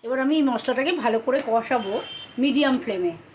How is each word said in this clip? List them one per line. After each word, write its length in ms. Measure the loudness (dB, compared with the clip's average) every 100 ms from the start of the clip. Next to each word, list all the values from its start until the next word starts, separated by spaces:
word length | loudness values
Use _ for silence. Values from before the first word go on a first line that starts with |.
এবার 160 | -2 0 2
আমি 80 | 2
এই 60 | 2
মশলাটাকে 420 | 0 0 0 0 0
ভালো 140 | 0 0 0
করে 140 | -2 2
কষাবো 440 | 0 2 -2 -2 -6 -6 -14 -12 -2
মিডিয়াম 340 | 2 4 2 2
ফ্লেমে। 300 | -2 -2 -2 -4 -16